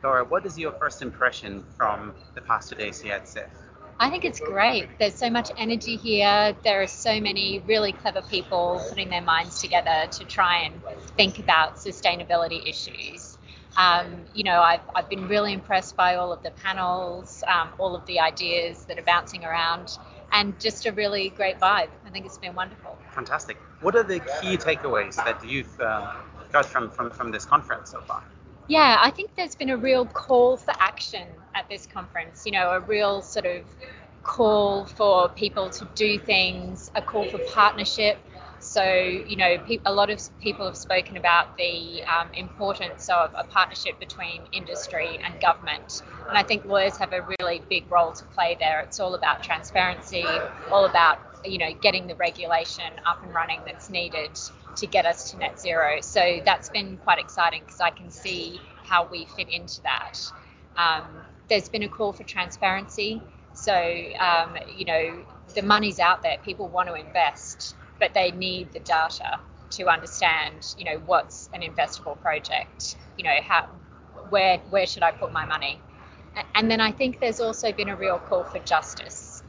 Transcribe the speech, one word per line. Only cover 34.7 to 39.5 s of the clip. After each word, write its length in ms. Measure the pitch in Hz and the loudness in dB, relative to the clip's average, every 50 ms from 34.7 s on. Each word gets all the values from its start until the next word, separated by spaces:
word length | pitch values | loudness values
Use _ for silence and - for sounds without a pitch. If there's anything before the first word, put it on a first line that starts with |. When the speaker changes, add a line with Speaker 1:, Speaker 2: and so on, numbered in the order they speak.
| 196 196 196 | 2 0 -4
Speaker 2:
for 420 | - - - 214 202 190 185 180 | -6 -2 2 6 6 8 8 6
people 420 | 175 - - 208 202 - 208 190 190 | 4 2 -2 -4 -4 -2 -4 -4 -4
to 140 | - - - - - | -6 -12 -14 -10 -2
do 220 | - 214 214 208 | 0 2 2 2
things, 720 | 202 - - 208 190 185 185 185 180 180 180 190 - - - - | 0 2 2 4 4 4 2 0 -6 -8 -10 -10 -12 -14 -6 -6
a 60 | 214 | -6
call 240 | - - - 214 208 | -6 -2 -2 -2 -2
for 140 | - - - | -2 -4 -6
partnership. 800 | 165 - - 220 202 208 208 208 202 - - - 214 208 208 - - - - - - - - | -6 -2 4 6 6 6 6 2 -4 -2 0 2 2 2 2 2 -6 -20 -20 -20 -20 -18 -20
So, 260 | - - - - 214 190 | -16 -14 -2 2 4 4
you 520 | 190 185 185 185 180 180 190 - - 208 | 6 4 4 4 2 -2 -4 -6 -6 0
know, 240 | 190 185 180 | 4 4 4